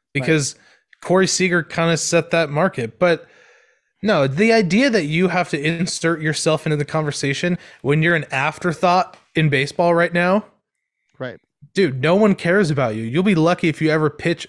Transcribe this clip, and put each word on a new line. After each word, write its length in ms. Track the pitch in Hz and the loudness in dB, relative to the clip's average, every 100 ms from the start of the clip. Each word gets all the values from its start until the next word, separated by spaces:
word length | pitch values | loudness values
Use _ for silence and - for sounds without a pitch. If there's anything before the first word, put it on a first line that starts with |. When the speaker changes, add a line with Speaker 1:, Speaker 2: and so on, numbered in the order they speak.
| _ | _
Speaker 1:
because 420 | 147 131 160 139 - _ _ _ _ | -4 0 0 0 -8 _ _ _ _
Corey 260 | - 185 185 | 0 2 2
Seager 360 | - 185 175 | 0 0 0
kinda 320 | 156 - 165 160 | -2 -2 0 0
set 340 | - 170 165 | 0 -2 0
that 180 | 170 156 | 0 0
market. 500 | 143 185 - 113 - | 0 -2 -2 -8 0
But 260 | 180 165 - _ _ _ _ _ _ _ | 0 0 -4 _ _ _ _ _ _ _
no, 260 | 202 185 139 | 0 2 2
the 240 | 139 220 | 2 4
idea 380 | 226 180 190 277 | 4 4 2 2
that 160 | 220 147 | 2 0
you 240 | 160 180 | 0 0
have 200 | 180 175 | 0 -4
to 80 | 156 | -4
insert 600 | 151 165 165 - 165 160 | -2 -2 -4 -4 -2 -2
yourself 440 | 156 147 160 156 160 | -4 -2 -2 -2 -2
into 80 | 151 | -4
the 100 | 147 | -2
conversation 720 | 160 151 - 139 139 175 180 - - | -4 -4 -4 -4 -2 -2 -4 -8 -8
when 220 | 131 151 | -2 2
you're 120 | 160 170 | 2 0
an 100 | 139 | -2
afterthought 840 | 135 147 156 180 156 185 185 175 - _ | -4 -4 -4 -6 0 2 2 0 -6 _
in 140 | - 156 | 0 2
baseball 480 | 135 139 - 170 170 | 2 -2 0 2 2
right 180 | 170 | 2
now. 320 | 175 180 202 - _ _ _ _ _ _ - | 0 2 0 -2 _ _ _ _ _ _ -12
Speaker 2:
Right. 220 | 127 92 _ _ - | -12 -12 _ _ -8
Speaker 1:
Dude, 260 | - 175 131 | -2 0 0
no 160 | 147 190 | 2 2
one 200 | 214 190 | 2 0
cares 340 | 170 190 175 | 0 2 2
about 260 | 143 123 110 | 0 -2 -4
you. 60 | |
You'll 220 | 113 139 | -4 -2
be 120 | 196 175 | 2 2
lucky 320 | 160 175 170 | 2 2 -2
if 140 | 147 | 0
you 80 | 156 | 0
ever 200 | 156 151 | 0 0
pitch 360 | - 170 170 | -2 -4 -4